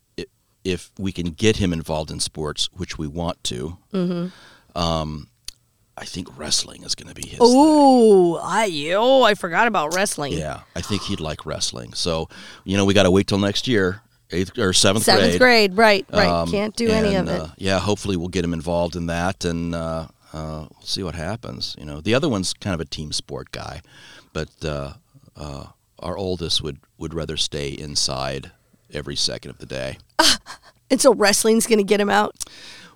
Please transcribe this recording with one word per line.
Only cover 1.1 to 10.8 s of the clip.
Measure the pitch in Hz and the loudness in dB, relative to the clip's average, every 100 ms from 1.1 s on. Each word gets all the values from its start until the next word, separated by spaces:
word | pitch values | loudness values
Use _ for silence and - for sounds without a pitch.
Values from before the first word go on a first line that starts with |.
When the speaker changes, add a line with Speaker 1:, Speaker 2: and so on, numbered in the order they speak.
Speaker 1:
can | 90 87 | -4 -6
get | 78 110 113 | 0 2 2
him | 98 | 0
involved | 82 78 78 78 | -2 -4 -4 -4
in | 76 | -6
sports, | - - 76 73 - | -8 -6 -8 -4 -6
which | - 87 - | -6 -10 -6
we | 78 | -8
want | 76 85 - | -4 -6 -6
to, | - 62 71 87 _ | -8 -8 -8 -10 _
Speaker 2:
Mm-hmm. | 196 180 175 180 - - - _ - | -4 -2 -2 -6 -10 -20 -20 _ -4
Speaker 1:
um, | 85 80 78 76 73 _ - - _ _ _ - | -2 -2 -4 -8 -14 _ -20 -20 _ _ _ -16
I | |
think | - - - 135 | -12 -10 -12 -12
wrestling | 143 - - - | -4 -4 -4 -10
is | - | -10
gonna | - - | -10 -10
be | - - | -14 -12
his | - | 2
Speaker 2:
Ooh, | 233 247 311 302 277 254 220 196 175 160 | 6 8 6 8 8 8 8 8 6 0
I, | 160 185 220 156 147 185 | -2 -2 -2 -2 -2 0
oh, | 240 269 | 4 6
I | 233 | 6
forgot | 208 185 170 233 | 4 0 0 2
about | 196 151 | 0 -2
wrestling. | 175 202 - 143 | -2 -2 -2 -4
Speaker 1:
thing. | 113 | -4
Yeah, | 76 71 - | -6 -8 -10
I | - | -10